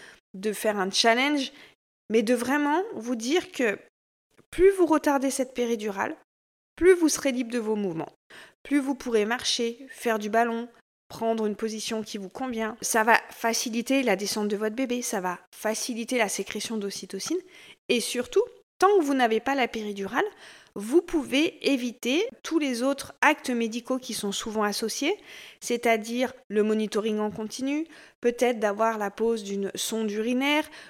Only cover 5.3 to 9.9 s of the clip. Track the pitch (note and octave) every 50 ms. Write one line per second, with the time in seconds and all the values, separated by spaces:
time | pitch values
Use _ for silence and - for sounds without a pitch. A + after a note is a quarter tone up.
5.3 | B3+ - C4 B3+ - - A#3+ A#3 A#3 A3 G#3 G#3+ F#3+ G3 G#3+ - D#4+ - _ _
6.3 | _ _ _ _ _ _ _ _ _ - D#4+ F#4 F#4+ F4 E4 D4+ - - - C#4
7.3 | B3 B3 B3+ A3+ A#3+ B3 G#3+ G#3+ A3 G#3 G3+ F#3 D#3+ D#3+ D#3 - - _ _ _
8.3 | - - - - _ _ - - C#4 D4 C4+ C4+ C#4 B3+ - B3+ A#3 A3 G#3 G#3+
9.3 | A#3 B3 - - - - A#3+ A#3 A#3 B3+ C#4 C4